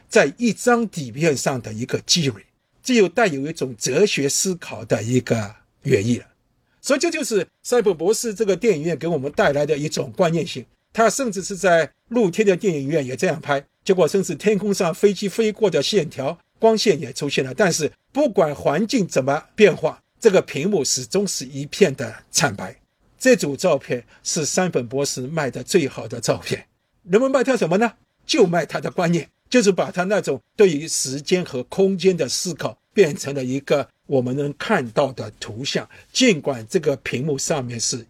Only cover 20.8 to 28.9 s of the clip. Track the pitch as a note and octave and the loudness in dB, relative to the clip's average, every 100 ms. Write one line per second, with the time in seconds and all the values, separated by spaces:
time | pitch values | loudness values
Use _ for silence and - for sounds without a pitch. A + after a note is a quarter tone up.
20.8 | C3+ - B2+ F#3 G3+ - C3 C#3 C#3+ - | 0 -4 -2 -2 -2 -4 -10 -10 -6 2
21.8 | F3+ C3 A2+ A2 - - C#3+ G2+ F#2 - | 2 2 -8 -12 -6 0 0 -2 -10 -14
22.8 | _ _ _ - C4 A3+ E3+ C3+ F#3 C#3+ | _ _ _ 0 4 4 4 -2 0 0
23.8 | - - - - - - C#3+ - F3+ D#3+ | -2 -6 -8 -14 -6 -4 -2 0 0 0
24.8 | A#2+ B2+ C#3+ - B2+ D#3+ C#3 B2 B2 F#3+ | -2 -4 -4 -4 -6 -4 -4 -6 0 0
25.8 | C#3 - A2 A2+ - B2+ - - - _ | 0 -4 -12 -6 -2 -2 -4 -8 -10 _
26.8 | _ _ F#3+ F#3+ C4 C4+ B3 B3+ E3+ F3+ | _ _ 0 2 4 2 2 0 2 2
27.8 | A3+ - _ _ - D#4 F#3+ E3+ D3 E3 | 0 -4 _ _ -2 2 4 2 -2 -4
28.8 | C#3+ | -6